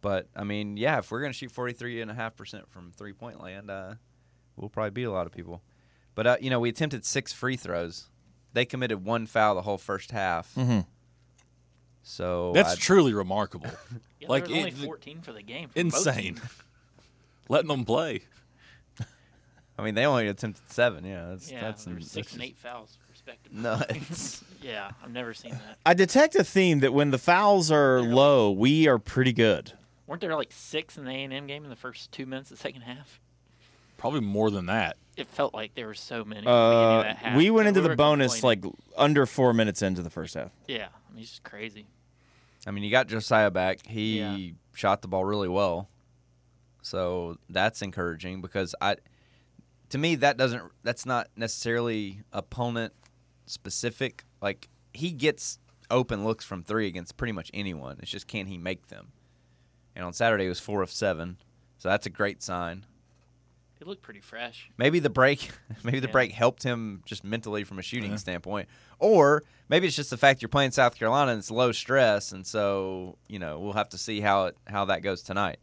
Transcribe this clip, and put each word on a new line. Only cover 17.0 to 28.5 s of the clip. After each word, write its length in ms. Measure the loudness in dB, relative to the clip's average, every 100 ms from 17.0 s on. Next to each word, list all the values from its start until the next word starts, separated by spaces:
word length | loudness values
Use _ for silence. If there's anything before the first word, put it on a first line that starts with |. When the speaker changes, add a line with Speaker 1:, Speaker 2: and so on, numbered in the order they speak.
| _ _ _ _ _
Speaker 3:
Letting 200 | 0 0
them 160 | -2 0
play. 360 | 0 0 -6 _ _ _ _ _ -20 _ _ -16 _ _ _ _ _ _ -10
Speaker 1:
I 40 |
mean, 120 | -6 0
they 100 | 2
only 220 | 2 0
attempted 420 | -4 -8 -10 _
seven. 340 | 0 0 0 -10
Yeah, 240 | -10 -12
that's, 200 | -14 -14
Speaker 4:
Yeah, 100 | -12
Speaker 1:
that's 240 | -10 -10 -12
Speaker 4:
there 80 | -12
were 40 |
Speaker 1:
that's 100 | -12
Speaker 4:
six 220 | -12 -12
and 80 | -12
Speaker 1:
just 100 | -14
Speaker 4:
eight 60 | -14
fouls, 400 | -16 -16 -18 _ _
respectively. 500 | _ -20 -20 _ -8
Speaker 1:
No, 200 | -4 -4 -4
it's 540 | -6 -8 -10 -10 -10 -18
Speaker 4:
<laughs> 80 | -20
Yeah, 300 | -12 -12 -12 -14
I've 80 | -14
never 220 | -10 -10
seen 180 | -12 -14
that. 260 | -14 -14 0 4
Speaker 2:
I 100 | 6
detect 400 | 6 6 6 4
a 80 |
theme 380 | 2 4 4 6
that 120 | 4
when 160 | 4 4
the 80 | 2
fouls 540 | 4 4 6 6 6
are 280 | 6 6 6
Speaker 4:
They're 120 | 4
Speaker 2:
low, 380 | 6 8 8 6